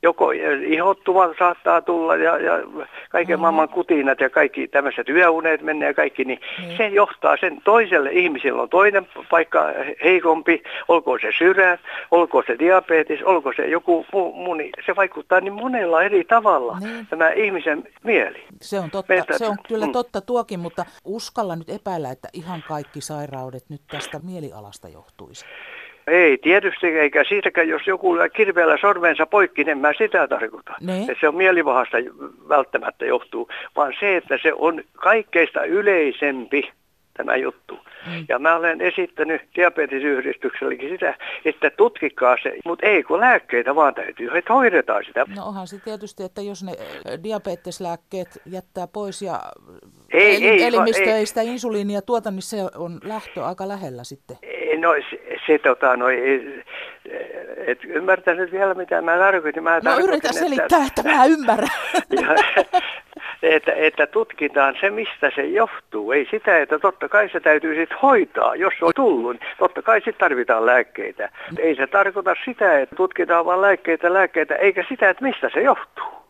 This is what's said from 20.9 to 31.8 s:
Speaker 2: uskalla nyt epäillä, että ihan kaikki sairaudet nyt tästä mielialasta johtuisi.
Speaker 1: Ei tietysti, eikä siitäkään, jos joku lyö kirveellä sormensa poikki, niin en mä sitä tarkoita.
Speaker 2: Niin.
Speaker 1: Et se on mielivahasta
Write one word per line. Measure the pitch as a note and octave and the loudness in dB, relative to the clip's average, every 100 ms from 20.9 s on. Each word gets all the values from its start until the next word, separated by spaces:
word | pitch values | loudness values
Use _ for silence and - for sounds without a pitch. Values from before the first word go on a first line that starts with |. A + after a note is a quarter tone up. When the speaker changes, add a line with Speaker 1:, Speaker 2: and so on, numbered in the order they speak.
| - - | -12 -12
Speaker 2:
uskalla | G#3+ - - G#3 E3 | -12 -10 -6 -6 -6
nyt | D#3+ | -10
epäillä, | G3+ G#3 F3+ C#3 | -12 -8 -8 -8
että | C3 - | -10 -16
ihan | - D#3+ F3 - | -16 -12 -12 -10
kaikki | D3+ C#3+ D3 | -10 -10 -14
sairaudet | - D3+ D3 C3 B2+ B2+ _ | -12 -12 -10 -12 -12 -14 _
nyt | D3 _ | -20 _
tästä | D3 - D3+ | -12 -12 -14
mielialasta | E3+ F3+ D3 G2 G#2 G2+ F#2 | -14 -14 -14 -16 -20 -20 -20
johtuisi. | D#2+ _ _ - - - - - - - - - | -20 _ _ -20 -20 -20 -20 -20 -20 -20 -14 2
Speaker 1:
Ei | E3+ E3+ C3 | 4 6 4
tietysti, | D3+ F#3+ G3 - F3 | 4 2 2 -2 -2
eikä | D#3+ D3 D3+ C#3+ | 0 0 2 0
siitäkään, | G3+ F#3+ F3 D#3+ | 0 -2 0 0
jos | D#3+ - | 0 -2
joku | F#3 F#3+ E3+ | -2 0 2
lyö | E3+ | 0
kirveellä | - G#3 E3+ E3 D3+ | 2 0 4 2 4
sormensa | G3+ F#3+ E3+ D3+ D#3+ | 2 2 0 0 0
poikki, | G#3 F#3+ - | 2 2 0
niin | D3 | -2
en | D3 | 2
mä | D3 D3 | 0 2
sitä | A3 G3 C#3 | 0 0 0
tarkoita. | C3 A2+ A2 - - | -2 -6 -10 -18 -14
Speaker 2:
Niin. | F3+ F#3 A3+ | -8 -6 -6
Speaker 1:
Et | B2 | 0
se | D3+ | 0
on | D#3 | 2
mielivahasta | F#3+ F3+ D3+ B2+ | 2 4 2 0